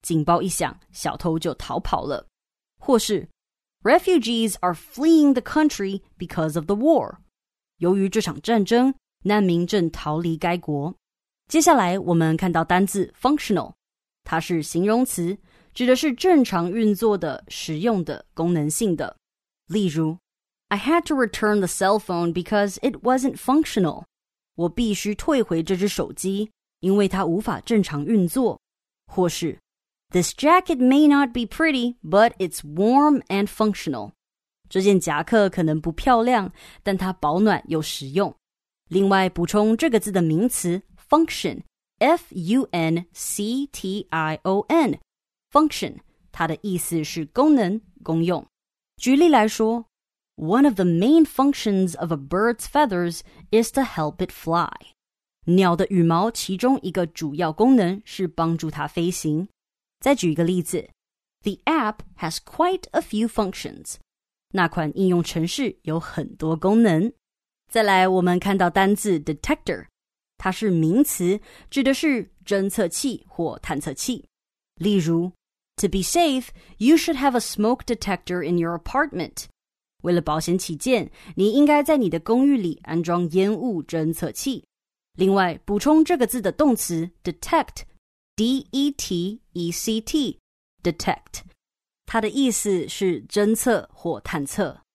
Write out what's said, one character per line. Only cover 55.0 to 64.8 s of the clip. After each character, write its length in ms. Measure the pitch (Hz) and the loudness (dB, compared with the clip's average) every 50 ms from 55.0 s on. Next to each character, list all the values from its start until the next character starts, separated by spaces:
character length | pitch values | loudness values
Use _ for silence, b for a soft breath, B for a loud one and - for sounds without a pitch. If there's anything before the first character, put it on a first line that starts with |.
| _ _ _ _ _ _ _ _ _ | _ _ _ _ _ _ _ _ _
鸟 300 | 165 170 185 190 180 170 | 2 4 4 6 4 2
的 100 | 165 185 | 2 0
羽 160 | - 196 180 170 | 0 2 2 2
毛 260 | 165 165 170 196 226 | 4 2 2 0 -2
其 280 | 226 - - - 190 | -4 -6 -8 -8 -6
中 220 | 185 - 254 269 254 | -2 0 0 0 0
一 100 | - 185 | -2 -6
个 140 | 156 190 175 | -4 -4 -4
主 300 | 160 _ - 170 147 143 | -4 _ -8 -8 -8 -4
要 180 | 147 175 156 156 | -4 -4 -4 0
功 220 | - 214 254 269 | 2 4 6 6
能 260 | 240 190 175 190 202 - | 6 4 2 -2 -4 -10
是 240 | - - - 190 | -16 -8 -6 -6
帮 300 | 170 - - 165 165 165 | -6 -2 -2 -2 -2 -2
助 120 | 160 165 160 | -2 -4 -6
它 180 | 151 151 147 | -6 -8 -10
飞 220 | 147 - - 170 175 | -6 -4 -2 -2 -2
行。 380 | 180 - - 160 151 156 185 - _ _ _ _ _ _ _ _ _ _ | -2 -2 -2 -2 -2 -2 -4 -6 _ _ _ _ _ _ _ _ _ _
再 140 | - 254 285 | 0 0 0
举 180 | - - 170 | 2 2 -2
一 40 | 151 | 0
个 80 | 151 170 | 0 0
例 180 | 165 185 180 | 0 0 -2
子， 280 | 160 - - 170 - - _ _ _ _ _ _ _ _ _ _ | -2 -4 -6 -8 -8 -8 _ _ _ _ _ _ _ _ _ _
"The 160 | _ 208 190 - _ | _ -8 -8 -4 _
app 340 | 262 320 320 240 214 214 _ - - - | -2 0 0 0 -2 -4 _ -16 -20 -14
has 200 | - - - - | -10 -8 -8 -8
quite 460 | - _ - - - 320 359 381 370 - - | -8 _ -16 -4 -2 0 0 0 -4 -8 -4
a 100 | - - | -4 -4
few 260 | - - - 208 220 | -4 -2 -4 -2 -2
functions." 680 | 226 - - 214 180 - - - - - - - - - - - _ _ _ _ _ _ _ _ _ | -2 -2 -2 -4 -4 -4 -10 -14 -14 -14 -16 -16 -16 -16 -18 -18 _ _ _ _ _ _ _ _ _
那 160 | - 196 180 | -2 -2 -2
款 240 | 165 - 180 | 0 0 -2